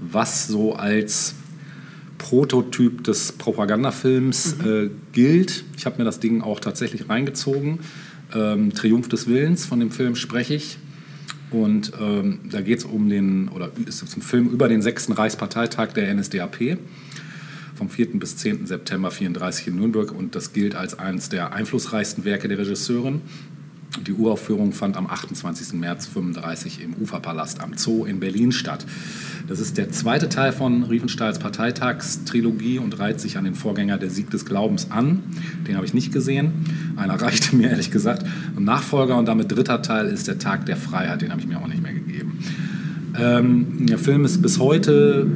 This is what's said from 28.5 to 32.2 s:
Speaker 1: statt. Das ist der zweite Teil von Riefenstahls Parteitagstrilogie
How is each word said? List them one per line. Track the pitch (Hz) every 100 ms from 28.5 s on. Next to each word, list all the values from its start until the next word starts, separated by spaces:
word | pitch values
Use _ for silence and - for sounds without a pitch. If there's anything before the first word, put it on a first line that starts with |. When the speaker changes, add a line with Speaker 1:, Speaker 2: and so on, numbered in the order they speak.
Speaker 1:
statt. | - 85 73 - - - - - - -
Das | -
ist | 110 -
der | 98
zweite | - 113 127 160
Teil | - 135
von | 131 131 120
Riefenstahls | 120 117 120 - 113 95
Parteitagstrilogie | 107 104 113 120 123 - - -